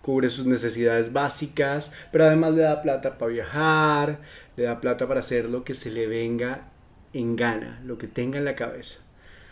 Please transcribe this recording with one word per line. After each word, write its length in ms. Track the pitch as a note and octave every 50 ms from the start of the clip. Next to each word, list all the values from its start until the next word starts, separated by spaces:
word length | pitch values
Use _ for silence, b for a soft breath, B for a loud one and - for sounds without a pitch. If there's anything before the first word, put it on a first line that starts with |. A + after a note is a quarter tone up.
Cubre 280 | - C#3 C3+ C3+ B2+ B2
sus 160 | A#2+ C3+ B2+
necesidades 680 | B2+ B2+ A2+ A#2 A#2 G#2 A#2 A#2 A#2 A#2 A#2 A2+ A2+ B2+
básicas, 800 | C#3 C#3+ C#3 - - D#3 C#3 - - C#3+ C#3 C#3+ D3 D3 - B B B B
pero 140 | - D#3+ D#3+
además 300 | D#3 D#3 D#3+ E3 D#3+ D#3
le 80 | D#3+ D#3+
da 180 | D#3 D3+ D3+
plata 360 | - D3+ C3+ C3 B2+ C3 -
para 140 | - A#2+ A#2
viajar, 880 | A#2 A#2 G2+ G2+ B2 D3 D#3 D#3+ D#3 D#3 D#3 D3+ D3 C#3+ C#3+ D3 D3 - B B B B B B -
le 80 | B2 A#2+
da 160 | A#2+ A#2 A#2
plata 260 | - B2 A#2+ - B2+
para 140 | B2 C3+ B2+
hacer 240 | - - B2+ A#2+ A2+
lo 180 | A#2 A#2+ B2+ B2
que 100 | - B2+
se 160 | - - A#2
le 160 | A2 A#2 A2+
venga 600 | A2 A2+ A2+ A#2 A#2 A#2+ A#2 B2 B2 C3 G#2+ - - - - - - - - - - -
en 240 | C3 A#2 A#2 A#2
gana, 440 | A2+ A#2+ A#2 A2 G#2+ A#2+ A#2+ A#2 A#2+ B2+
lo 120 | B2+ A#2+
que 100 | A2 A2+
tenga 320 | G2+ - B2+ A#2+ B2+ C3+ C#3+
en 40 | C#3+
la 120 | C#3 C3
cabeza. 440 | - A#2 A2 G#2 B2 - - - - - - b b b b b b b b